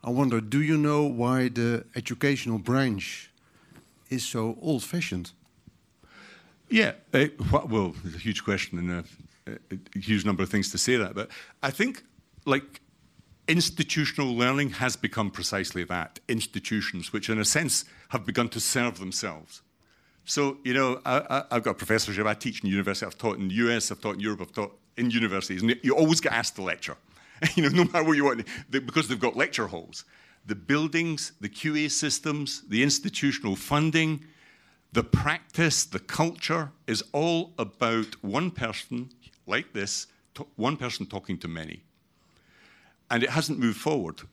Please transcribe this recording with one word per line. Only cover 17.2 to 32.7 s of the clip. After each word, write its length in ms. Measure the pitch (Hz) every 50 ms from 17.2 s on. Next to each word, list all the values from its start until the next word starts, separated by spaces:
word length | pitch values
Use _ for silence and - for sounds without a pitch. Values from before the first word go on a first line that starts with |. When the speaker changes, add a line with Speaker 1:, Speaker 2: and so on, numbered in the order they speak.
| - -
Speaker 2:
in 80 | 110 110
a 40 | 104
sense 400 | - - 151 165 135 - - - - - - - _
have 140 | - - 104
begun 220 | - 98 123 120
to 140 | 113 - 117
serve 380 | - - - 131 120 120 95 85
themselves. 640 | 95 92 - - - 98 78 78 78 _ - - _ _ _ _ _ _ _ _ _ _ _ _ _
So, 360 | - - 147 143 139 135 - -
you 100 | 127 123
know, 280 | 135 135 127 123 - -
I, 120 | - 127 143 147 -
I, 280 | 127 139 - - 123
I've 60 | 120 104
got 80 | 113
a 20 | 98
professorship, 520 | - - - 110 110 - - 101 98 107
I 100 | 107 107
teach 280 | - - 120 107 - -
in 60 | 98
university, 360 | 95 98 92 101 98 - 110
I've 120 | 95 -
taught 200 | - - 110 98
in 120 | - 98 92
the 60 | 92
U 140 | 113 120 117
S, 220 | 117 110 - -
I've 80 | 104 -
taught 160 | - 107 98
in 60 | 95
Europe, 180 | 101 107 104 92
I've 140 | 90 - -
taught 260 | - 104 98 - _ _ _ _
in 160 | - 123 123
universities, 500 | 113 117 113 104 95 95 - - 95 92
and 160 | 104 117 117 120 -
you 100 | 123 127
always 280 | 156 165 156 160 156
get 100 | - 139
asked 240 | 113 117 120 - -
to 60 | -
lecture, 340 | 95 92 82 - - - - - _ _ - - -
<laughs> 300 | - - - 160 156 -
you 80 | 180 156
know, 200 | 139 135 180 170
no 0 |
matter 220 | 170 - 170 160
what 100 | 160 156
you 80 | 143 143
want, 240 | 139 123 113 110 - - - - -
they, 100 | 123 139
because 300 | 131 117 - 160 147 104
they've 100 | 127 101
got 160 | - 120 -
lecture 320 | 117 151 - - - 110
halls. 380 | 87 90 82 85 82 85 - - _ - - - - - _ _
The 100 | - 107
buildings, 800 | 98 82 - 139 151 160 156 139 165 170 165 156 143 - - - _
the 80 | 104 104
Q 260 | - - - 156 151
A 140 | 151 151 147
systems, 720 | 143 - 156 147 - - - 156 147 147 143 131 - - -
the 120 | -